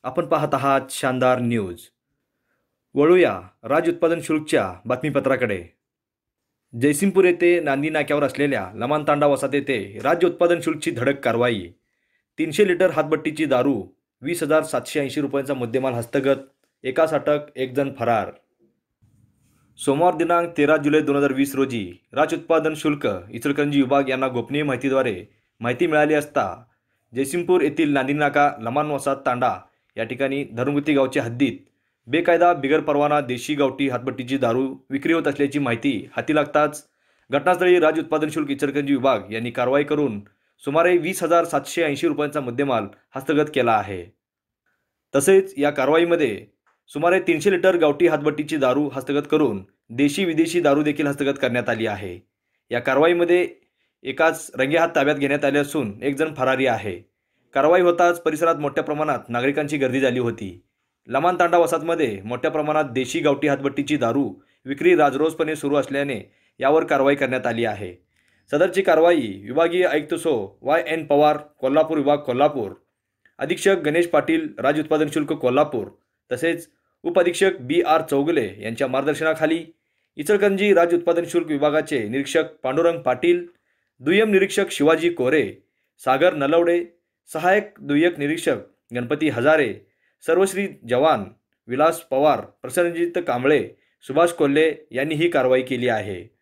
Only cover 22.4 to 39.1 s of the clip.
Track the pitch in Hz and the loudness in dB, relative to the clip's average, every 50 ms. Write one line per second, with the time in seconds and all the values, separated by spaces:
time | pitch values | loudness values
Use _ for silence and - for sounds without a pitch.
22.4 | - - 165 160 151 156 156 151 - 156 147 143 143 113 98 90 92 104 120 120 | -2 0 0 2 2 -2 -4 -2 -2 -2 -2 0 -2 -4 -4 -4 -10 -12 -14 -6
23.4 | - 151 139 147 147 147 143 139 135 123 139 139 139 131 131 127 131 131 123 123 | -4 -2 -2 0 -2 0 2 0 2 4 2 2 2 0 -2 -2 -2 -2 -2 -4
24.4 | 117 120 139 147 151 143 131 120 131 139 131 135 127 120 98 87 98 _ _ _ | -6 -4 -4 -4 -2 -2 -4 -2 -2 0 0 0 0 -2 -4 -6 -12 _ _ _
25.4 | _ _ _ _ 113 120 127 - 180 165 156 151 151 151 151 147 143 147 - 139 | _ _ _ _ -6 -6 -2 -2 -2 0 2 2 2 4 2 0 0 -2 -4 -4
26.4 | 110 92 85 117 - _ _ _ _ _ _ _ _ _ 117 123 139 139 175 175 | -4 -4 -8 -12 -18 _ _ _ _ _ _ _ _ _ -6 -6 -4 -2 -4 -4
27.4 | 170 175 180 180 - 151 - 156 165 147 143 139 131 131 143 151 147 143 143 147 | 0 2 2 2 2 0 0 0 0 0 0 0 0 -2 -2 0 0 0 2 2
28.4 | 143 143 - 110 110 117 123 147 151 151 147 135 - 139 139 139 - 131 123 123 | 2 2 0 -2 -8 -4 -2 -2 -2 -2 -4 -4 -2 -4 -4 -2 -2 -4 -2 0
29.4 | 127 120 95 92 - _ _ _ _ _ _ - 113 110 131 120 139 135 139 143 | -2 -2 -2 -4 -12 _ _ _ _ _ _ -8 -8 -8 -4 -4 -4 -4 -2 -6
30.4 | 139 - - 113 127 143 143 143 143 156 147 139 135 127 - 147 123 120 117 120 | -8 -8 -6 -4 -4 -2 -2 -2 0 2 2 2 2 2 0 -4 -4 -4 -2 0
31.4 | 139 123 - - _ _ _ _ _ _ _ _ _ 117 131 165 170 170 170 165 | 0 0 0 -6 _ _ _ _ _ _ _ _ _ -4 -2 0 2 2 4 4
32.4 | 175 175 175 147 135 135 151 156 151 156 143 143 147 147 151 147 139 123 127 117 | 4 4 4 2 0 0 0 0 2 0 0 2 2 2 0 0 -2 -4 -8 -8
33.4 | - - 151 143 143 131 - - 143 135 123 120 120 131 120 135 127 120 135 139 | -6 -6 -2 0 0 -2 0 -2 -4 -2 -2 -4 -6 -6 -8 -8 -6 -6 -2 0
34.4 | 123 117 117 127 135 131 131 - _ _ 139 135 - 156 165 165 143 147 143 143 | 0 0 0 0 -2 -4 -6 -12 _ _ -8 -4 -2 0 0 0 0 -2 -2 -2
35.4 | 143 139 143 147 139 123 117 113 - 143 127 98 135 - - 123 120 - 151 151 | -2 -2 -2 -4 -2 -2 -4 -2 -2 -2 -2 -2 -8 -8 -8 -8 -4 0 0 0
36.4 | 143 143 - 156 151 147 143 - - _ _ _ _ _ _ _ _ _ 123 143 | 0 2 0 0 0 0 -2 -10 -18 _ _ _ _ _ _ _ _ _ -4 0
37.4 | 139 180 180 175 185 180 180 175 156 156 156 165 156 - 156 151 156 151 151 160 | 2 2 2 4 4 4 4 6 4 2 2 0 -4 -2 -2 -2 -2 -2 -2 -4
38.4 | 151 139 139 139 151 139 135 147 143 139 143 127 123 135 | -4 -4 -4 -4 -4 -2 -2 -2 0 0 0 2 2 2